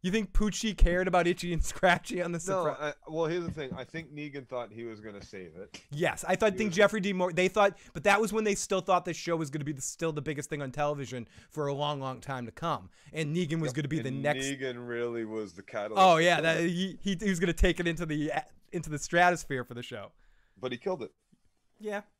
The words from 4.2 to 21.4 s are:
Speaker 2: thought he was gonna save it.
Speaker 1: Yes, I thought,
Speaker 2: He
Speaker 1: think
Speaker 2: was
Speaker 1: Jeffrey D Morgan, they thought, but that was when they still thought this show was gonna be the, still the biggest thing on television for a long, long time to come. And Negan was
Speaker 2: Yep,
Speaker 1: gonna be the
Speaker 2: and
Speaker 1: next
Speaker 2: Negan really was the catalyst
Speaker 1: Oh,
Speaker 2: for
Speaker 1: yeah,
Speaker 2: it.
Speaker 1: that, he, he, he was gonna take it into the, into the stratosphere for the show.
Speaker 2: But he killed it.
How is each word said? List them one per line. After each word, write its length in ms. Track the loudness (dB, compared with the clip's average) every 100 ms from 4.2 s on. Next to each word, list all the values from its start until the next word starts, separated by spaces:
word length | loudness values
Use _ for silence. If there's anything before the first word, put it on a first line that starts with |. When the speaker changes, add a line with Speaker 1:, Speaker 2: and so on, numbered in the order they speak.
| -10 -12 -8
Speaker 2:
thought 240 | -8 -8
he 120 | -10
was 160 | -10 -10
gonna 240 | -12 -14
save 300 | -14 -14 -14 -14
it. 260 | -16 -18 _
Speaker 1:
Yes, 340 | -2 -2 -2 -2
I 80 | 2
thought, 160 | 2
Speaker 2:
He 80 | 2
Speaker 1:
think 80 | -2
Speaker 2:
was 60 | 4
Speaker 1:
Jeffrey 220 | 4 4
D 100 | -2
Morgan, 240 | 0 0 2
they 120 | 2
thought, 280 | 4 4 2 -14 -2
but 80 |
that 180 | 4 4
was 100 | 4
when 120 | 0
they 100 | 0
still 280 | 0 0 -2
thought 220 | 2 2 2
this 120 | -6
show 180 | -2 -2
was 140 | -2
gonna 140 | -4 -6
be 60 |
the, 100 | -6
still 300 | -8 -4 -4
the 100 | -4
biggest 260 | -6 -6 -6
thing 140 | -6
on 100 | -6
television 560 | -2 -2 -2 -6 -8 -12 -18 -14
for 160 | -6 -4
a 80 |
long, 260 | -2 -2 -2
long 220 | -6 -8
time 240 | -8 -8 -8
to 60 |
come. 400 | -6 -4 -4 -6 _ -12
And 220 | -6 -2 -2
Negan 240 | 0 0
was 100 | -2
Speaker 2:
Yep, 60 | -2
Speaker 1:
gonna 100 | -2
be 120 | -2
the 100 | -2
Speaker 2:
and 120 | -2
Speaker 1:
next 240 | 0 0 -2
Speaker 2:
Negan 300 | -4 -6 -6 -6
really 380 | -4 -2 -4 -4
was 280 | -6 -8
the 100 | -12
catalyst 360 | -8 -6 -2 6
Speaker 1:
Oh, 180 | 8 8
Speaker 2:
for 40 |
Speaker 1:
yeah, 160 | 6 4
Speaker 2:
it. 40 |
Speaker 1:
that, 160 | 2 2
he, 400 | 0 0 -4 -4
he, 160 | -4 -2
he 100 | 0
was 80 | 0
gonna 120 | 0
take 280 | 4 4 4
it 80 | 0
into 180 | -2 -4
the, 260 | -2 -2 -4 -6 -20 _
into 200 | -10 -6
the 80 | -8
stratosphere 640 | 0 4 4 4 -4 -6
for 100 | -6
the 80 | -12
show. 300 | -12 -12 -14 _ -20 _ _ _
Speaker 2:
But 100 | -8
he 60 | -6
killed 240 | -4 -4
it. 120 | -6 _ _ _